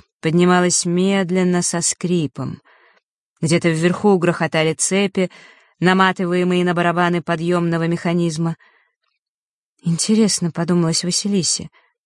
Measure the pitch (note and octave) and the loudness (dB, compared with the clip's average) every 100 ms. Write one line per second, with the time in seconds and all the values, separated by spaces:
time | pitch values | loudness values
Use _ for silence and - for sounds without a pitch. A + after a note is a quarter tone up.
0 | _ _ E3 E3+ F3+ F3+ F3+ - F3 F3 | _ _ -2 2 4 4 2 0 -2 0
1 | F#3+ G3 F3+ F#3 F3+ F3+ E3+ E3+ - - | 0 0 0 0 0 0 -2 -4 -4 -4
2 | F3 F3 C#3+ - B2+ - _ _ _ _ | -2 -2 -2 -6 -10 -10 _ _ _ _
3 | _ _ _ _ D3 E3+ F3 D#3+ F3 F3 | _ _ _ _ 0 0 2 0 0 2
4 | G#3 F#3+ F3 E3 D#3+ D#3+ D#3+ D#3 - F#3+ | 2 2 2 0 -2 0 -2 -2 -2 0
5 | G3+ G3 F3+ - - - _ _ E3+ F#3+ | 0 -2 -4 -6 -20 -20 _ _ 2 4
6 | F#3 F3+ F3+ F3+ F3+ F3+ F3 F3 F3 E3+ | 2 2 -2 0 0 2 0 0 0 2
7 | F3 F3 E3 E3+ E3+ F3 E3+ E3 E3 E3+ | 0 0 -2 -4 -2 0 0 0 -2 -2
8 | F3 E3+ E3+ D#3 E3 E3 _ _ _ _ | -2 0 -2 -2 -4 -6 _ _ _ _
9 | _ _ _ _ _ _ _ _ E3+ E3 | _ _ _ _ _ _ _ _ -4 -2
10 | - A3 G#3+ - E3+ D#3+ E3+ F3 E3 D#3+ | 0 2 2 0 -4 -4 0 2 2 0
11 | F3 F3 G3+ G3+ D#3 - D#3+ - _ _ | -2 -4 -2 0 0 -4 -8 -18 _ _